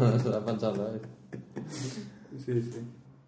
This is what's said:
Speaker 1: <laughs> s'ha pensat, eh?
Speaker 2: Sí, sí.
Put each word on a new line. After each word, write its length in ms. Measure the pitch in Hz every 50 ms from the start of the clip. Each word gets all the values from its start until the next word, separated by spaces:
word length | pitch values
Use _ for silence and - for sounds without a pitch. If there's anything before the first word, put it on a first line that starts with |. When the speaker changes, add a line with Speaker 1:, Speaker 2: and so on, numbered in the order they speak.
| 127
Speaker 1:
<laughs> 200 | 113 110 123 -
s'ha 180 | 117 104 107 104
pensat, 320 | 113 113 104 113 110 98 98
eh? 640 | 101 110 113 107 110 - - - - - - - - - - - - - - - 127 127 - 110 101 - - - - - - 127 -
Speaker 2:
Sí, 160 | - 123 117
sí. 200 | 117 - - 117 117 - - - - - - - -